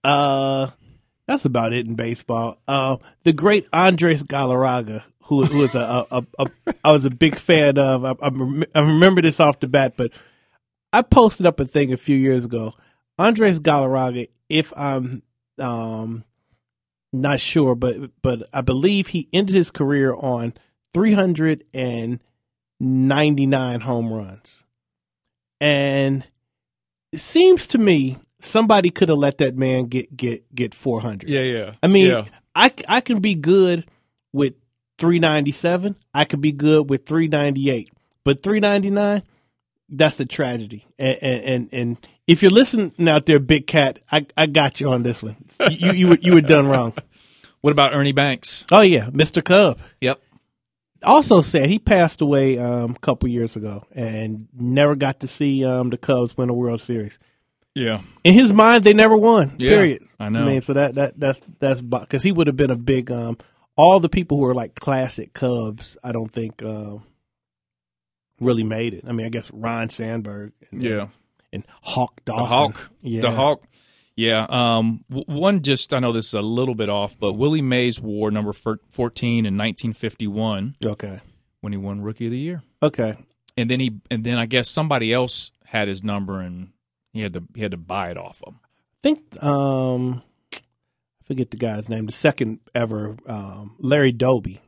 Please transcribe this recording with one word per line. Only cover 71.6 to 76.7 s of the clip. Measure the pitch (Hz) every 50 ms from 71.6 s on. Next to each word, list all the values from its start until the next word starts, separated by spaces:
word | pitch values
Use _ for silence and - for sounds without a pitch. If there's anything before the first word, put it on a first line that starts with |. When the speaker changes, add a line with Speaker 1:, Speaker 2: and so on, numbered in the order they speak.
| - _ _ _ _
Speaker 1:
Hawk | - - 127 123 - _ - _
Speaker 2:
The | - 110
Speaker 1:
Dawson. | 113 123 120 120 127 147 143 107
Speaker 2:
Hawk. | - - - _ _ _
Speaker 1:
Yeah. | 131 113 113
Speaker 2:
The | 113 117 113
Hawk. | 120 135 147 147 - _ _ _ _ _ _ _ _ _ _ _ -
Yeah, | 113 113 113 110 110 -
um, | - 123 120 120 117 113 113 113 113 110 _ _
w-, | 131 131 151 - 151 147
one | 165 196 202 190 143
just, | 139 139 123 - - -
I | 131
know | 127 120 117
this | 113 107 -
is | -
a | 104 101
little | 110 117 120 127 131